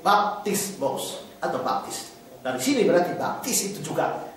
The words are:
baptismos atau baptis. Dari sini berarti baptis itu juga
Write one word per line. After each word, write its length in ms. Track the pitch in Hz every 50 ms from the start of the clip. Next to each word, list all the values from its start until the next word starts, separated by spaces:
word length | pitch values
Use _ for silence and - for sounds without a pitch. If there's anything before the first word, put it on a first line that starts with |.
| -
baptismos 1200 | 190 208 208 202 202 - - - 208 185 196 - - - - 139 - - - - - - - - - - -
atau 180 | - - - 131 -
baptis. 480 | 117 - - - - - - - - - - - - - -
Dari 220 | - 127 127 -
sini 240 | - 262 285 240 196
berarti 320 | 175 175 175 175 - - -
baptis 560 | - 143 - - - 269 226 - 196 196 -
itu 80 | -
juga 320 | - - - - - - - - - - -